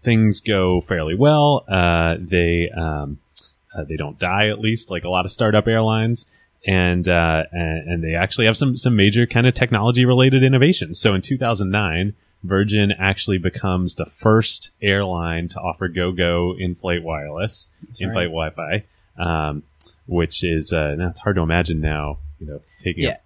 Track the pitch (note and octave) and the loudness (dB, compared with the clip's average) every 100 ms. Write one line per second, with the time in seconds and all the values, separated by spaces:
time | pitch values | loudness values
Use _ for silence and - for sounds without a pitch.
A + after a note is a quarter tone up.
0 | - A2+ A2 G2 - G2+ F#2 F2+ - F2+ | 2 4 4 2 0 0 2 0 0 -4
1 | D#2 F#2 C#3+ D3+ D3 C#3 - F#2+ F2 E2+ | -2 2 4 4 4 2 0 2 4 4
2 | E2 E2 F2 F2 E2+ E2+ E2+ - E2 D2+ | 2 0 0 0 2 2 0 -4 -4 -4
3 | C#2+ D2 _ - - _ _ - D2 D#2 | -8 -12 _ -20 -20 _ _ -12 -8 -8
4 | D2 - G#2+ G2 G#2+ G#2+ A2 A2+ - F2+ | -8 -6 -2 0 0 0 -2 -4 -6 -8
5 | E2+ F#2 F2+ - A2 G#2+ A2 A2+ A2 A2 | -2 -2 -2 0 2 2 2 2 2 0
6 | A2+ A#2+ - _ _ _ - F#2+ F2+ F2+ | 0 -2 -8 _ _ _ 0 2 2 2
7 | F2 F2 E2 D#2+ D#2 F2 E2 D#2+ D#2+ F2 | 2 2 4 2 -2 -4 -4 -4 -4 -4
8 | E2 E2 F#2 - A2+ A2 C#3 B2 B2+ A2+ | -2 -2 -2 2 0 2 0 0 0 4
9 | G2+ G#2+ A#2+ A#2 B2 - B2 A#2 A2+ A#2+ | 4 4 2 4 2 2 0 2 2 4
10 | B2 B2+ C3 C3 C3 C3+ C#3+ F#3 D#2 - | 4 4 4 4 4 6 4 2 -2 0
11 | A2 F#2+ - C3 B2 G#2 G2 G2+ G2 E2 | 2 2 -2 -2 -2 -2 0 0 0 0
12 | G2 G#2+ _ _ F2+ G2 G#2 G#2+ G2+ - | -2 -6 _ _ -2 0 2 2 2 2
13 | F#2+ F#2+ - F#2+ F2+ - G2 F2+ F2+ - | -2 -2 -2 0 -2 -4 -2 -2 -2 -4
14 | E2+ - A2 A2 A2 - - _ G#2 G2 | -8 0 4 4 2 -4 -8 _ -2 0
15 | G2 F2 E2+ E2 E2+ - F2 - F#2 E2 | -2 -2 -4 -4 -6 -6 -8 -6 -6 -2
16 | F2+ F2+ F2 F2 F2 F2+ F#2 F2 F#2+ F2 | -4 0 0 0 -2 -2 -6 -4 -4 -4
17 | E2 D#2 D2 D#2 G#2+ - - _ - - | -4 -8 -8 -6 -8 -8 -16 _ -20 -10
18 | F#2+ G2 F2 E2 D#2 D#2+ D#2 G2+ - _ | -6 -4 -4 -4 -6 -6 -4 -4 -6 _
19 | _ - F2 D#2+ D2+ D2 - _ - _ | _ -6 -2 0 -2 -6 -12 _ -20 _
20 | - F2 E2 - F2+ D#2+ D#2 E2+ D2+ D2 | -4 -2 -2 -2 -2 -2 -2 -2 -2 -2
21 | F2+ - - F#2 D#2+ E2+ D#2+ D#2+ D#2 D2+ | -6 -4 -2 0 2 0 0 -2 -2 -4
22 | D2 D2 - - D2+ C#2+ _ _ A2 - | -6 -10 -14 -16 -14 -16 _ _ -8 -4
23 | - - | -4 -6